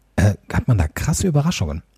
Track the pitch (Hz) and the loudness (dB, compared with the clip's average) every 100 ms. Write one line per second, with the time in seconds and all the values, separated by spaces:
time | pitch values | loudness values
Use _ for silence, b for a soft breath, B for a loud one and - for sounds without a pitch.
0 | _ - 101 98 - - - 113 82 - | _ 0 2 2 -6 -4 0 2 0 -2
1 | - 165 196 147 147 - 85 78 - | -4 -2 0 2 0 -2 -4 -6 -10